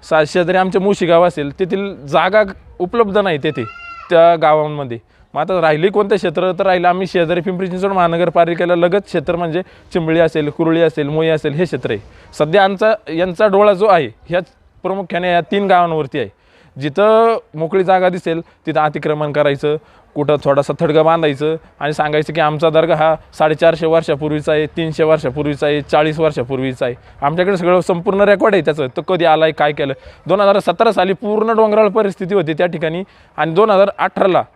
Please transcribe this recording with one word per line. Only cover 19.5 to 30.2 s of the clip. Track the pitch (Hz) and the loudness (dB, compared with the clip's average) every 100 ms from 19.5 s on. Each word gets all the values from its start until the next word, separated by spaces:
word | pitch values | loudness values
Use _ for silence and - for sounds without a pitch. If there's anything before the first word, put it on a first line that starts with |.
| 143 147 151 _ _ _ 147 | 0 -2 -4 _ _ _ -6
कुठं | 143 147 | 0 0
थोडासा | 143 139 139 143 | 2 0 0 -2
थडगा | 165 156 | 0 2
बांधायचं | 156 165 160 135 151 160 - _ | 2 2 0 -2 -4 -4 -10 _
आणि | 143 | -8
सांगायचं | 151 151 151 156 | -4 -2 -2 -4
की | 160 | 0
आमचा | 156 151 160 | 0 2 2
दर्गा | 156 160 156 | 2 2 2
हा | 156 156 - - | 2 0 -6 -2
साडेचारशे | 156 156 165 160 165 | 0 4 2 2 0
वर्षापूर्वीचा | 165 165 147 156 156 143 | 0 0 -4 -2 -4 -2
आहे, | 151 151 | -2 -2
तीनशे | - 165 156 | -4 -6 -2
वर्षापूर्वीचा | 156 156 143 139 147 143 151 | 2 2 0 -4 -4 -2 -2
आहे, | 147 | -2
चाळीस | 139 156 156 151 | 0 0 0 0
वर्षापूर्वीचा | 160 147 120 135 131 127 131 | -2 -2 -6 -4 -4 -4 -6
आहे. | 123 - - | -6 -16 -6
आमच्याकडे | 139 160 185 196 | -4 0 0 0
सगळं | 175 180 | 2 2
संपूर्ण | 165 180 185 196 | 2 -4 -2 2
रेकॉर्ड | 202 202 226 | 4 4 4
आहे | 190 | 2
त्याचं, | 151 151 131 151 | 0 -2 -4 -6
तो | |
कधी | 160 185 165 | -4 0 2
आलाय, | 156 160 | 4 2
काय | 156 147 | 2 -2
केलं. | 147 143 135 - - | 0 -4 -6 -12 -20